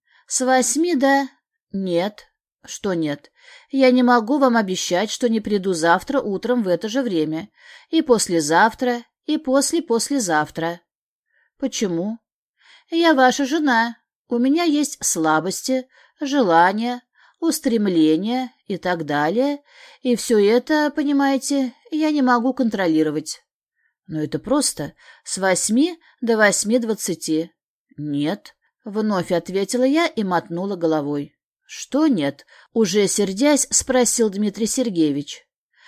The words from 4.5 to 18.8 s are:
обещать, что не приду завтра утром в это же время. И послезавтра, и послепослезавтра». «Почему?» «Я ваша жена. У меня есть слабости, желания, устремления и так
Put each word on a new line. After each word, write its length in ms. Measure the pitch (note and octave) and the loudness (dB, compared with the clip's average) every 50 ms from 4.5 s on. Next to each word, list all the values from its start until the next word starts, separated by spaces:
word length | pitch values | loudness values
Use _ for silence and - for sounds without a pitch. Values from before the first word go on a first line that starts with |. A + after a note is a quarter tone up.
| A#3 | 2
обещать, 540 | A3+ A3 F#3 F#3 - - - F3+ F3 G#3+ G#3+ | 2 0 -2 -4 -6 -4 -2 -2 -2 -2 -4
что 180 | - - B3+ A#3 | -4 -2 -2 -2
не 120 | A3+ G#3+ | -2 -2
приду 340 | G3+ G3+ G#3 G3+ F3+ G3 F#3 | -2 -2 -4 -2 -2 -2 -2
завтра 440 | D#3+ D#3 E3+ E3+ F#3+ - - - C4+ | 0 2 2 2 2 0 -2 -4 -2
утром 420 | - G#3 G3 F#3 - A#3 B3 B3 | -2 -2 -4 -4 -4 -2 -2 -2
в 60 | G#3 F#3 | 0 0
это 200 | F3 E3 A3+ A3 | 0 -2 -2 -4
же 140 | G#3+ C#4 | -4 -4
время. 480 | C4 A#3 F#3 D#3+ D#3 D#3 D#3 D#3+ F#3 - _ _ - - - - - _ | -2 -2 -2 -2 -2 -2 -4 -6 -10 -12 _ _ -20 -20 -20 -20 -8 _
И 100 | - D#4+ | -2 0
послезавтра, 1040 | D#4+ C4+ A#3+ G#3 - - F3 E3 D3 D3 D#3+ F3 G#3 A3+ - - C4 B3 A#3+ A#3+ A#3 _ _ _ _ | 2 4 2 2 2 0 0 0 2 2 4 4 4 4 2 0 -2 -2 -2 -4 -8 _ _ _ _
и 100 | - D4+ | -4 -4
послепослезавтра». 1400 | D#4 D#4 C4 C4 C#4 C4+ - D#4+ E4+ E4+ - A3+ A#3 - - C#4+ C4+ G#3+ F3 D#3+ D3+ D3+ - - E3+ D#3+ E3+ E3+ F3 _ _ _ _ _ _ _ _ _ _ _ _ _ _ _ _ | -4 0 2 2 2 2 2 0 -2 0 0 0 -2 0 -2 -2 -2 -2 0 0 0 0 -2 -4 -6 -6 -6 -6 -8 _ _ _ _ _ _ _ _ _ _ _ _ _ _ _ _
«Почему?» 600 | C#4 C4 - - A#3 F3+ E3+ E3 F#3 G#3+ A3+ - _ _ _ _ _ _ _ _ _ _ - _ _ _ | -6 -6 -4 -4 -4 -2 -2 -2 -4 -6 -8 -10 _ _ _ _ _ _ _ _ _ _ -20 _ _ _
«Я 240 | E4 E4 E4+ E4 D#4 | -2 2 2 4 4
ваша 320 | C4 C4 B3+ B3 - C#4+ | 6 4 4 4 2 -2
жена. 500 | B3 D4 E4 D4+ C#4 B3 A3+ A3+ A#3 A3+ - _ _ _ _ _ _ | -2 -2 0 2 2 2 2 0 0 -4 -10 _ _ _ _ _ _
У 100 | A#3+ A#3 | -2 0
меня 260 | B3 C4+ C#4+ E4+ F4 | 2 2 2 2 2
есть 340 | E4 C#4+ D4 D4 - - - - | 2 0 0 -2 -4 -6 -6 -6
слабости, 840 | - - E3+ D#3+ D#3 D#3 D#3 D#3 F#3+ F3+ - - - C4 C4 B3+ - _ _ _ _ _ _ | -4 -2 0 2 2 2 2 0 -2 -6 -6 -4 -4 -4 -4 -4 -8 _ _ _ _ _ _
желания, 800 | D#4 C4+ C#4 D4 A#3+ F3+ E3 E3 E3+ F#3 G3 G#3+ A#3 A#3+ B3 B3 - _ _ _ _ _ _ _ | -6 -2 0 2 2 4 6 6 4 4 2 0 -4 -4 -6 -8 -12 _ _ _ _ _ _ _
устремления 1120 | E4+ E4 - - - C4+ A#3 A3 G#3 G3 F3 E3 D#3 D#3 D#3 E3 G3 A3+ B3 B3+ C4 A#3+ - _ _ | -2 -2 -2 -2 -2 0 0 0 0 2 2 4 4 4 2 2 0 -2 -4 -4 -6 -8 -12 _ _
и 100 | - G3+ | -10 -8
так 280 | E3 | -6